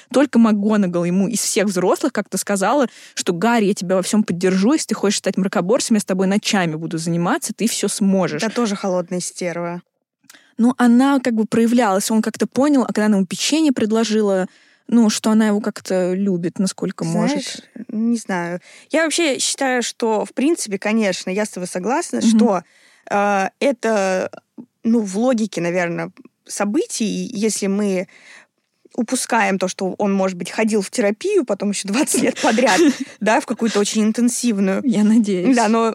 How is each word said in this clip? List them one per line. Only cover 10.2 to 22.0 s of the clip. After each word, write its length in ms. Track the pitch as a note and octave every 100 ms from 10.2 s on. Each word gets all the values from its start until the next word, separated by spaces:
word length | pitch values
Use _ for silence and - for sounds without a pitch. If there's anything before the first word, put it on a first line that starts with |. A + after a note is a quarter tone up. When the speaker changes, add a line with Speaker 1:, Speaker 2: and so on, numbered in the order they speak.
| - - _ -
Speaker 1:
Ну, 160 | A#3 -
она 420 | B3 A#3+ C#4 C#4
как 140 | C4
бы 120 | A3 G#3+
проявлялась, 640 | A3+ A#3 A#3+ A3 F#3+ -
он 120 | A3
как-то 240 | A3 - G#3+
понял, 360 | A#3+ D4 C#4
а 40 | G#3
когда 140 | G#3 G#3+
она 100 | G3
ему 80 | F#3+
печенье 460 | F#3 - D#4 D4+
предложила, 760 | B3+ G#3+ A3 A3+ G#3+ G#3 F#3+ F#3 _ _ _ -
ну, 200 | A#3 A3
что 200 | - A3+
она 180 | G#3+ A3
его 120 | G#3
как-то 540 | G#3 - - F#3 F3+
любит, 440 | F#3 G3+ F3+ E3+ -
насколько 460 | F#3+ - F3 -
Speaker 2:
Ты 60 | E3
Speaker 1:
может. 320 | F#3+ A3+ D4
Speaker 2:
знаешь, 140 | - - - - -
не 280 | G#3+ A#3 A#3
знаю. 440 | - F#3 E3+ F3 - - -
Я 140 | D#4
вообще 340 | D#4+ D#4 D#4+ G3
считаю, 440 | - - C4+ B3+
что, 420 | A3+ - A3+ G#3+
в 80 | G3+
принципе, 440 | - C4+ E4+ A3 G3
конечно, 520 | G#3 A3+ G3+ F3 -
я 140 | F#3+
с 60 | G#3
тобой 160 | F#3 F3+
согласна, 500 | F#3 F#3+ D4